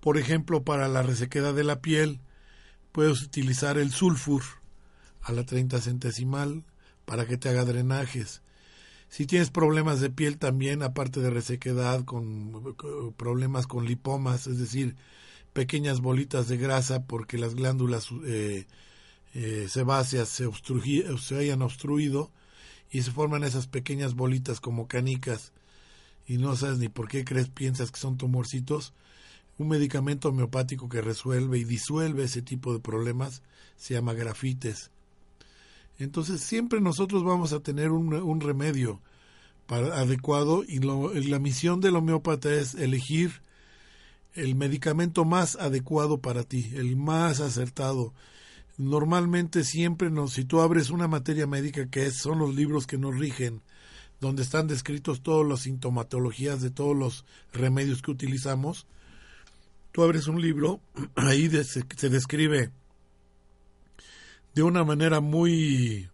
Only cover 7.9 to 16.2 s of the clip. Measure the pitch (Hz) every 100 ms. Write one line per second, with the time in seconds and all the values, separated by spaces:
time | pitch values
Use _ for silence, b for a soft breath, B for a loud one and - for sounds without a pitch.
7.9 | 135 131 127 104 - - B B B B
8.9 | B B - 147 175 160 170 156 156 156
9.9 | 143 135 131 151 147 143 131 135 143 139
10.9 | 131 131 131 127 120 117 123 127 123 127
11.9 | 127 127 123 113 107 107 113 127 - 147
12.9 | 143 120 113 120 123 131 135 127 123 117
13.9 | 123 - 139 131 123 131 123 120 123 131
14.9 | 127 B B B B B - 131 156 147
15.9 | 131 127 131